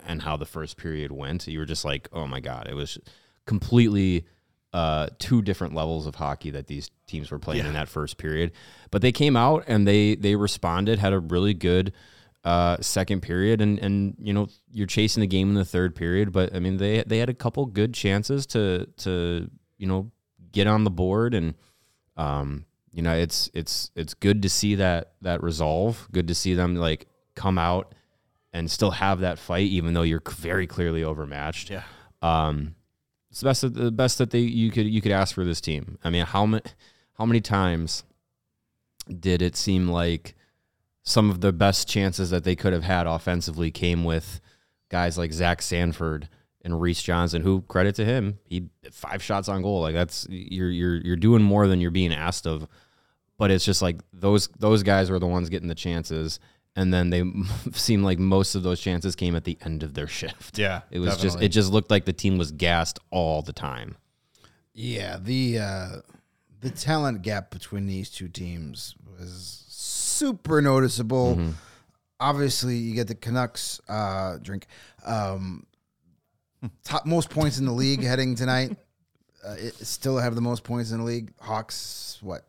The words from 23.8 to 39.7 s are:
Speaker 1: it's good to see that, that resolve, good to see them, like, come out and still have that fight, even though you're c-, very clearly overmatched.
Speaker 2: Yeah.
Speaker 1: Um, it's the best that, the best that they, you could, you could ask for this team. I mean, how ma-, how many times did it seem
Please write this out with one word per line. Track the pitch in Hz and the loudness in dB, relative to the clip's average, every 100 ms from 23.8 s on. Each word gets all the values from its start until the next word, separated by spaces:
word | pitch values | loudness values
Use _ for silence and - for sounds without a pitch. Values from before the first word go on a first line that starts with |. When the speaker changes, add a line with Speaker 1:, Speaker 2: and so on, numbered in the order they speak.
| - - | -8 -8
Speaker 1:
it's | 80 - | -10 -2
good | 98 107 | 2 2
to | 98 | 2
see | - 107 101 | 0 0 2
that, | 95 85 82 _ | 2 0 -2 _
that | 92 85 | -4 -2
resolve, | 85 78 78 82 107 113 - | -2 -2 0 2 0 -2 -4
good | 90 85 | -2 0
to | 87 | 0
see | 92 90 | 0 2
them, | 90 87 | 2 0
like, | 82 78 - _ _ - | 0 -2 -6 _ _ -6
come | 95 92 | 0 2
out | 85 90 98 - _ _ _ _ _ | 2 0 -4 -14 _ _ _ _ _
and | 85 82 | -6 -4
still | - 104 | 0 0
have | 87 98 92 | 2 0 2
that | 92 82 | 0 -4
fight, | - 87 98 | -4 0 0
even | 95 82 | 0 0
though | 82 | 2
you're | 82 82 - | 2 0 -4
c-, | - | -10
very | 82 95 90 | -4 -2 -2
clearly | - 87 82 | -2 -2 -2
overmatched. | 80 76 71 71 73 - - | -4 -6 -8 -8 -8 -8 -10
Speaker 2:
Yeah. | 95 - - - - | -12 -14 -20 -20 -4
Speaker 1:
Um, | 82 80 78 76 73 80 _ _ _ _ _ | 2 2 2 0 -4 -10 _ _ _ _ _
it's | - | -4
the | 135 | 0
best | 131 | 2
that, | 131 117 | 0 0
the | 120 | -2
best | 113 127 - | 2 2 2
that | 120 | 2
they, | 120 | 2
you | 120 117 113 | 2 4 2
could, | 110 107 | 2 2
you | 110 | 2
could | 101 | 2
ask | 98 98 - | 2 2 0
for | 90 | -2
this | 82 | -2
team. | - 76 - - | -2 -4 -6 -8
I | 85 | -2
mean, | 85 85 | 0 0
how | 98 107 | 2 2
ma-, | 110 - - _ _ _ - | 2 -2 -20 _ _ _ -4
how | 113 | 2
many | 117 | 2
times | 104 101 92 85 80 - - _ _ _ _ _ _ _ _ - - 90 | 2 2 2 2 -2 -6 -10 _ _ _ _ _ _ _ _ -20 -14 -4
did | 92 90 | 0 2
it | 90 - | 2 0
seem | - | 0